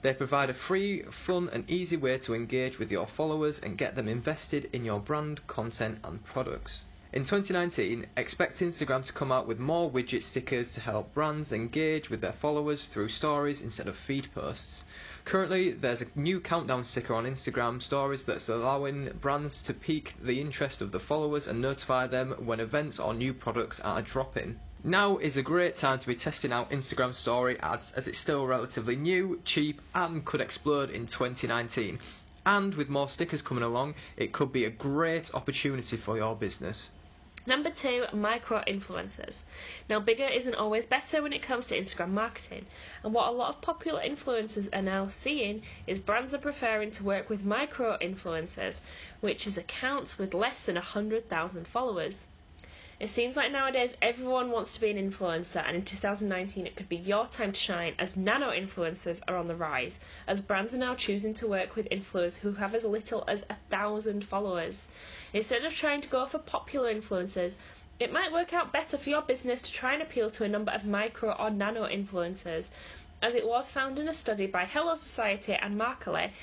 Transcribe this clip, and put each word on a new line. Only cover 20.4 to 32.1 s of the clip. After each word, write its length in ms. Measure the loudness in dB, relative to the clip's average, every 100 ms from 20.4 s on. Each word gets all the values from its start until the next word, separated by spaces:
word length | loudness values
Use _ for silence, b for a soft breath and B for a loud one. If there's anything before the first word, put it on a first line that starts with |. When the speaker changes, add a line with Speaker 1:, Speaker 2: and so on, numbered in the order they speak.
| -2 -2 -2 -2
Speaker 1:
of 80 | -4
the 80 | -4
followers 480 | 0 2 2 0 0
and 120 | 0
notify 460 | 0 0 2 2
them 300 | 4 0 0 -2
when 140 | -2 0
events 400 | 2 0 0 -2
or 160 | -2
new 180 | 2 0
products 460 | 0 0 0 -2 -2
are 240 | 0 0
dropping. 560 | 0 -2 0 -2 -4 -8 -12 -6
Now 340 | 2 4 6 4
is 180 | 2
a 60 | 0
great 360 | 2 4 4 4
time 200 | 2 2
to 100 | 0
be 80 |
testing 380 | -2 -2 0 0
out 160 | 0 0
Instagram 460 | -2 -2 2 2
story 440 | 2 2 4 4 2
ads, 320 | 0 -2 -2
as 140 | -4 -2
it's 120 | -2
still 260 | 0 2
relatively 500 | 4 2 2 -2 0
new, 460 | 2 4 4 2 0
cheap, 360 | 2 2 2 0 -4
and 280 | 0 0 -2
could 180 | -2 -2
explode 500 | 0 0 2 2 2
in 160 | -2 -4
twenty 400 | 0 0 0 0
nineteen. 500 | 0 0 0 -2 -4 B